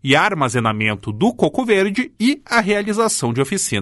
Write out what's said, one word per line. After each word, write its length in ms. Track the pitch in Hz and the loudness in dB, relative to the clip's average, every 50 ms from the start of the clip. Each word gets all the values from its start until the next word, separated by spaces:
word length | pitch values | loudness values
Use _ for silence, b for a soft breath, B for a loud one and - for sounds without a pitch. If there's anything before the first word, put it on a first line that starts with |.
e 140 | - 135 135 | 0 2 4
armazenamento 960 | 151 180 214 202 156 135 120 110 127 113 110 107 107 110 110 107 98 - 107 | 4 4 2 0 0 -2 0 0 0 0 0 0 0 -2 -2 -2 -4 -6 -10
do 220 | 107 107 175 233 - | -2 0 0 0 2
coco 320 | - - 202 - - 254 | 2 0 0 0 -2 0
verde 480 | 233 208 190 190 208 196 254 247 - - | 2 2 2 2 0 -2 -4 -6 -6 -4
e 240 | _ 214 254 285 285 - | _ 0 0 0 0 -4
a 160 | - 233 233 | -2 0 0
realização 720 | 208 190 208 202 208 214 208 220 226 214 - - 143 120 113 | 2 2 0 -2 -2 -2 -2 0 0 0 0 -2 -2 -2 0
de 80 | 127 | -2
oficinas 160 | 139 - 196 190 - - 117 101 | -2 -2 -2 -4 -2 -2 -4 -2